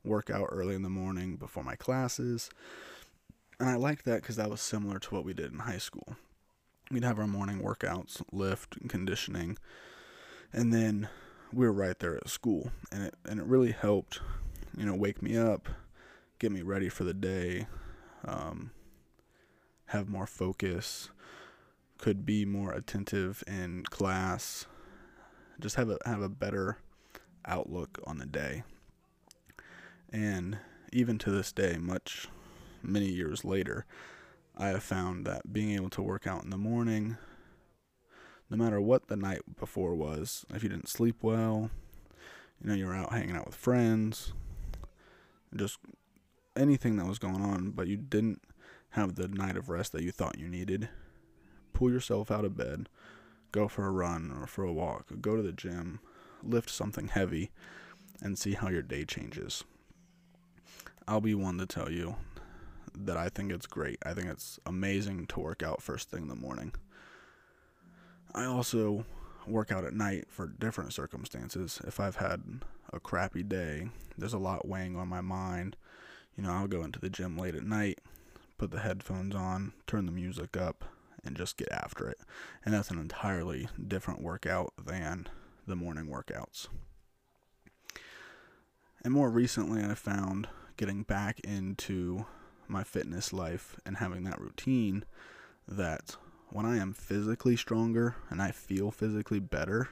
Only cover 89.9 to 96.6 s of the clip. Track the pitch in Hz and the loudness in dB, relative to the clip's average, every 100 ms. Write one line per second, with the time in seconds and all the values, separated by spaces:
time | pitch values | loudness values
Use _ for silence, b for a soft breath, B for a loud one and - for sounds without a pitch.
89.9 | 107 - 101 95 95 - B B - 104 | 0 0 2 2 0 -4 B B -4 -2
90.9 | 101 107 98 101 - - 101 95 95 - | -2 0 0 0 -2 -2 -2 -2 -4 -2
91.9 | 95 87 92 101 B B B - 98 - | 0 0 -2 -4 B B B -6 -4 -2
92.9 | 95 - 85 - 92 85 87 - - - | -2 -2 -4 -2 -2 -2 -4 -6 -12 -6
93.9 | 95 92 90 92 - 52 - - 127 107 | -2 -2 -2 -4 -4 -8 -4 2 4 4
94.9 | 98 - B B B B B - 98 87 | 2 -2 B B B B B -8 -2 0
95.9 | 78 - - B B B 104 | -2 -6 -16 B B B -2